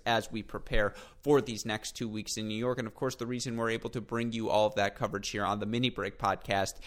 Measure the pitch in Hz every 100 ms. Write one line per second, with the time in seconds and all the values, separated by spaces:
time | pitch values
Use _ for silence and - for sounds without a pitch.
0 | - 113 - 113 - 104 - 117 101 -
1 | - - 143 143 123 107 113 107 - -
2 | 117 107 - - 107 107 123 127 113 -
3 | 131 123 117 123 120 113 113 113 117 117
4 | 101 117 117 113 110 104 107 - 101 -
5 | 110 101 - 104 95 104 104 117 123 -
6 | 98 - 98 95 - 98 95 -